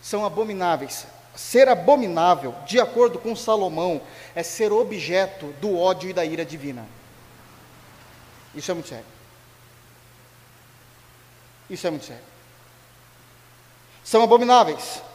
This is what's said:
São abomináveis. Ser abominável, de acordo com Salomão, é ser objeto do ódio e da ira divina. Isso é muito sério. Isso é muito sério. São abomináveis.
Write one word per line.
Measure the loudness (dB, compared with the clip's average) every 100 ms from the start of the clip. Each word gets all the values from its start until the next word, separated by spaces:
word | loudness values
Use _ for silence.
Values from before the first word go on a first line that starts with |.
São | -6 -4
abomináveis. | -4 -4 -6 -2 -2 -2 -4 -12 -16 -20 -20
Ser | -18 0 6 6
abominável, | 6 4 4 2 2 4 4 0 -10
de | -2 0
acordo | 2 4 2 2
com | -8
Salomão, | -8 -2 0 0 -2 -2 -4 -8 -20 -14 -10
é |
ser | -8 -2 0
objeto | 0 0 -4 -2 -2 -2 -6 -16 -8
do | -4 0
ódio | 0 0 -4
e |
da | -4
ira | -4 -4
divina. | -8 -10 -12 -12 -16 -20 -20 -20 -20 -20 -20 -20 -20 -20 -20 -20 -20 -20 -20 -20 -20
Isso | -14 -8
é |
muito | -8 -8
sério. | -16 -18 -20 -20 -20 -20 -20 -20 -20 -20 _ -20 -20 -20 _ -20 _ -20 -20 -20 _ -20 _ _ _ -20 -20 _
Isso | -6 -6
é |
muito | -6 -10
sério. | -18 -20 -20 -20 -20 -20 -20 _ -20 -20 _ -20 -20 -20 _ _ -20 _ -20
São | 0 2
abomináveis. | 6 6 8 6 6 0 -8 -14 -16